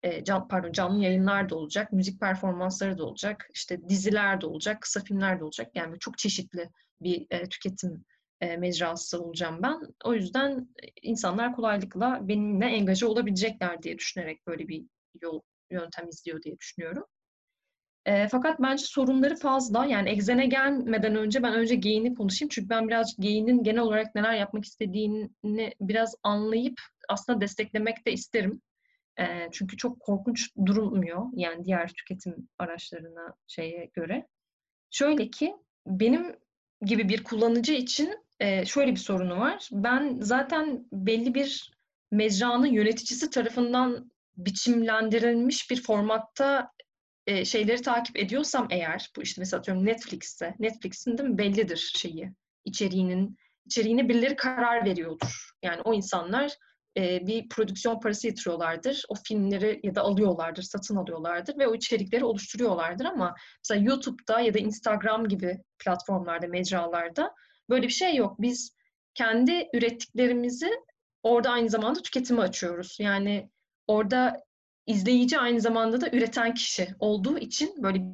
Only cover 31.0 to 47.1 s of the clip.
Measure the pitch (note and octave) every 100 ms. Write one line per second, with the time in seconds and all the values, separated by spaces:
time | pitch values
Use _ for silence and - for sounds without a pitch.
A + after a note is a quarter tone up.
31 | E3+ E3+ B3 B3+ F3 E3 F3+ F#3 E3+ -
32 | - F#3+ - E3 - _ F3 E3+ - E3+
33 | E3 E3 E3+ - _ - E3 E3+ E3+ -
34 | E3 A#3+ - _ _ _ _ _ _ -
35 | C#4+ D4+ B3 - D#4 G4+ _ _ - F#3+
36 | G#3+ D#4 F4 - _ _ _ _ G3 A3
37 | G3+ A3 - A3 A#3 A#3 A#3+ D4+ B3 -
38 | D#4 G#4 _ _ G3+ F#3+ F#3 - C#4 F#3+
39 | - F#3+ F3+ F3 B3+ G4 - G3+ A3 B3+
40 | C#4+ B3 G#3 B3+ C#4 D#4+ D#4 B3 - G3
41 | F#3+ A3+ A#3+ B3+ C#4 C#4 - _ _ _
42 | _ G#3 G#3+ G3 A#3+ A#3+ C#4+ A3 G#3+ A3+
43 | - - D4+ C4 A3+ B3 A#3+ B3 B3+ A#3+
44 | B3 _ _ - F3+ F#3+ - A#3 A3+ A3
45 | A3 A3 A#3 A#3 B3 - - B3 - G#3+
46 | G#3 A3 A3 - C#4 C#4 C4 _ - _
47 | _